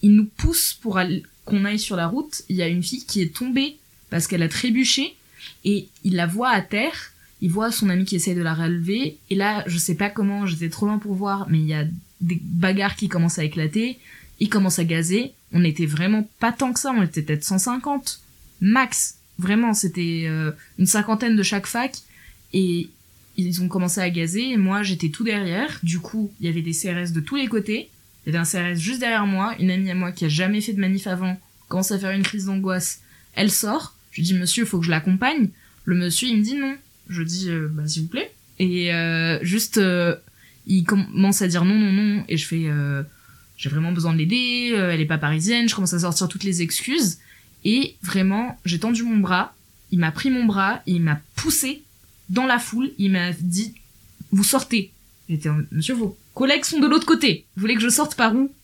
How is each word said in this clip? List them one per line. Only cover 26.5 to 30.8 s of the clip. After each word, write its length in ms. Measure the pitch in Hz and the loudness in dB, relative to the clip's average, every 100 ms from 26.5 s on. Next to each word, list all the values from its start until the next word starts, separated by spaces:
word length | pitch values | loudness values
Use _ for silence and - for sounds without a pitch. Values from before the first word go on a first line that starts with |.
| 165 | -2
des 100 | 165 | -2
C 180 | 165 196 | -4 -4
R 80 | 175 | -4
S 140 | 175 | -2
de 80 | 165 | -4
tous 160 | 151 277 | -2 -4
les 120 | 254 | -2
côtés. 420 | 220 196 214 - _ _ _ | -2 -2 -4 -6 _ _ _
Il 40 | - | -4
y 20 | |
avait 80 | 160 | -2
un 80 | 165 | -2
C 120 | 185 | -2
R 80 | 175 | -2
S 120 | 175 | -2
juste 220 | 165 254 | -4 -2
derrière 260 | 240 226 202 | -2 0 0
moi, 280 | 190 202 233 | 0 -2 0
une 120 | 185 | 0
amie 200 | 185 190 | 2 0
à 40 | |
moi 180 | 180 180 | -2 -4
qui 120 | 175 | -2
a 60 | 160 | 0
jamais 320 | 151 185 214 | 2 2 0
fait 100 | 214 | -2
de 80 | 202 | 0